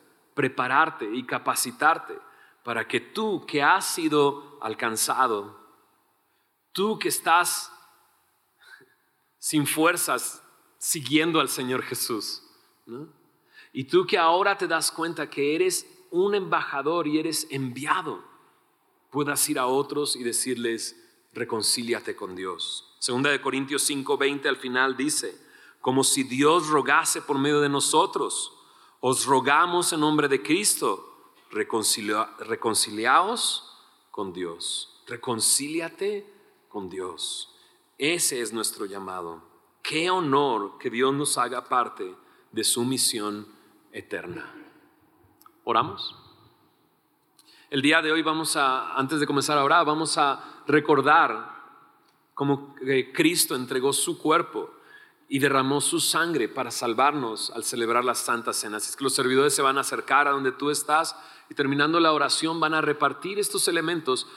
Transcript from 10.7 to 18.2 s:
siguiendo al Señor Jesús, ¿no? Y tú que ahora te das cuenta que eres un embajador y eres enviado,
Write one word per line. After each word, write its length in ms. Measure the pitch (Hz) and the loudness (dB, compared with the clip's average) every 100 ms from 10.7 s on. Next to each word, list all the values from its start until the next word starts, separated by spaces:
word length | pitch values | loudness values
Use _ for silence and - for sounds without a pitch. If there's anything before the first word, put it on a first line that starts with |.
| - | -8
siguiendo 640 | - 165 123 151 160 165 | -4 -4 0 2 4 2
al 80 | 143 | 0
Señor 340 | - 127 127 | -2 -2 -2
Jesús, 600 | - 127 - 113 - - - _ _ _ | -4 -6 -4 -4 -6 -12 -16 _ _ _
¿no? 240 | - 117 160 _ _ _ _ - - | -18 -16 -16 _ _ _ _ -20 -14
Y 120 | - | -10
tú 220 | 131 175 180 | 0 2 4
que 120 | 202 | 4
ahora 400 | 165 170 202 196 | 4 4 2 0
te 80 | 175 | 0
das 260 | 160 151 | 0 -2
cuenta 380 | - 165 165 143 | -4 -6 -4 -6
que 240 | - 143 | -2 0
eres 320 | 160 185 180 - - - | 2 2 0 -6 -18 -6
un 240 | 170 202 | 0 2
embajador 720 | 202 180 165 - 143 139 175 151 | 2 0 -2 -2 -4 -2 0 0
y 120 | 151 | 0
eres 280 | 160 151 - | 0 -4 -4
enviado, 720 | 135 131 123 147 170 160 95 | -6 -6 -6 -4 -2 -4 -10